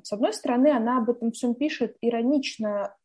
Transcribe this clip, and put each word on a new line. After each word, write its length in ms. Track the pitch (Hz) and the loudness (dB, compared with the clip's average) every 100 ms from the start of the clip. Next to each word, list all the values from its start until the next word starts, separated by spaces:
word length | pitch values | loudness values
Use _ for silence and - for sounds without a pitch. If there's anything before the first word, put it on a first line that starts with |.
С 100 | - | -10
одной 220 | 208 302 | -2 -2
стороны, 340 | 440 - 247 277 | -2 -2 4 4
она 300 | 277 226 254 | 4 2 0
об 100 | 226 | 0
этом 220 | 240 233 | 0 -2
всем 220 | 233 247 | -2 -2
пишет 420 | 240 302 302 220 - | 0 -2 0 -4 -2
иронично 920 | 233 233 233 294 269 - 214 202 202 - | -2 0 2 2 0 -4 -4 -4 -6 -10